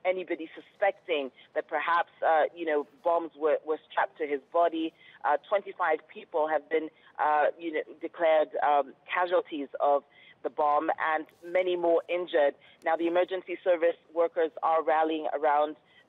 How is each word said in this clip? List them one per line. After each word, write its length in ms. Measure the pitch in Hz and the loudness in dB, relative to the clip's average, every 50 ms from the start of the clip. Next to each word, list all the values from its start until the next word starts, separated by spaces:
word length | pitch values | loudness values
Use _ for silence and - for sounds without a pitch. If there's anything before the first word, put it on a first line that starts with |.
| - | -4
anybody 420 | 185 185 185 175 165 170 151 160 160 - | -2 -2 -2 -4 -6 -8 -8 -8 -12 -16
suspecting 760 | - - _ _ - 208 196 - - _ - 165 147 135 127 - - - _ - | -18 -20 _ _ -2 -2 -2 -2 -2 _ -4 -2 -2 -2 -6 -10 -16 -18 _ -8
that 140 | 156 151 - | -8 -6 -4
perhaps, 400 | 165 151 - - 165 170 - - _ _ - | -4 -4 -2 0 0 0 0 -2 _ _ 0
uh, 180 | 143 160 156 147 - - | 2 4 4 2 2 -2
you 80 | 175 170 | -4 -4
know, 220 | 156 151 147 143 - _ _ - | -2 0 0 -2 -4 _ _ -2
bombs 260 | 170 170 170 170 156 - 143 | 0 0 0 -2 -4 -6 -2
were, 200 | 156 151 143 - - | 0 0 0 0 0
were 120 | 151 156 151 - _ | -4 -6 -6 -8 _
strapped 260 | - 165 - - - | -4 -2 -2 -2 -4
to 100 | - 160 | -6 -4
his 140 | 143 147 135 131 _ - | -4 -4 -4 -4 _ 0
body. 400 | 170 170 170 165 160 160 160 - _ - - - - | 2 2 2 0 -2 -4 -6 -8 _ -20 -20 -14 -6
Uh, 140 | - - 147 143 - | -2 0 0 0 0
twenty-five 520 | - 214 196 202 131 - - 185 165 156 156 - - | -2 -2 -2 -2 -6 -6 -2 -2 0 0 -2 -4 -10
people 400 | - 214 220 - - 160 151 156 | -18 -18 -12 -6 -2 -2 0 0
have 180 | 156 147 143 - | 0 -2 -2 -2
been, 180 | 160 160 156 156 - _ _ - - - | -2 -2 -2 -4 -10 _ _ -14 -6 -2
uh, 300 | 127 151 151 151 143 - - 170 | 0 2 2 2 2 0 0 -4
you 160 | 170 165 156 | -6 -6 -4
know, 60 | 151 - - 139 156 | -6 -6 -8 -10 -12
declared, 480 | - 160 - - 170 160 160 156 151 - - - - | -12 -12 -4 0 2 2 4 4 2 0 -2 -2 0
um, 280 | 139 147 143 139 131 - _ _ | 2 2 2 0 -2 -6 _ _
casualties 600 | - - 180 180 175 180 170 - - 165 147 139 123 - - | -6 -2 -2 0 0 0 0 0 -2 -6 -8 -8 -8 -4 -2
of 220 | - 143 143 139 - _ _ - - - - _ | 2 2 2 2 0 _ _ -20 -20 -20 -14 _
the 60 | - - | -10 -6
bomb 400 | - - 156 147 147 151 156 160 - - 127 156 156 | -4 -2 0 2 2 0 0 -2 -2 -2 -2 -2 -2
and 120 | 156 156 - _ _ 175 | -4 -4 -8 _ _ -8
many 300 | 175 175 185 185 180 175 | -2 -2 0 0 0 0
more 260 | 175 170 170 170 165 - - | 0 2 2 2 2 2 0
injured. 460 | 170 180 180 165 165 156 143 143 - - - - - _ - | -4 -4 -2 0 2 2 2 2 0 -2 -10 -20 -20 _ -4
Now, 100 | 165 165 | -2 -2
the 100 | 160 170 | 0 0
emergency 520 | 165 170 180 180 175 190 185 - - 175 - | 0 0 0 0 0 -4 -8 -8 -10 -10 -4
service 340 | - 190 175 160 160 170 165 - _ - 156 | 0 0 2 2 2 0 0 -2 _ -6 -2
workers 360 | 170 170 165 - 180 160 156 - - | -2 -2 0 0 -2 -2 -2 -2 -2
are 200 | - 156 160 160 | -2 0 0 2
rallying 440 | 147 160 156 156 160 156 160 156 151 - - 143 | 2 2 2 2 2 0 0 -2 -4 -4 -2 0
around 380 | 151 151 143 147 151 151 151 - _ _ _ - _ | 0 2 2 2 2 0 -4 -8 _ _ _ -20 _